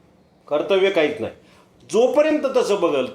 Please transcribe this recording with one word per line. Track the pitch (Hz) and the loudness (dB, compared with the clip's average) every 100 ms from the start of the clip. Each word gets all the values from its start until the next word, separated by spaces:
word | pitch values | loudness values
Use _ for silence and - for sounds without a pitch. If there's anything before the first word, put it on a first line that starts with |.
| _ _ _ _ - | _ _ _ _ -6
कर्तव्य | 151 151 190 190 | -4 0 0 2
काहीच | 170 151 - | 2 -2 -2
नाही, | 107 - _ _ _ _ - | -10 -12 _ _ _ _ -4
जोपर्यंत | 190 247 294 311 302 269 247 | 2 2 4 2 0 0 -2
तसं | 196 196 | 0 0
बघल, | 170 143 123 | 0 0 -4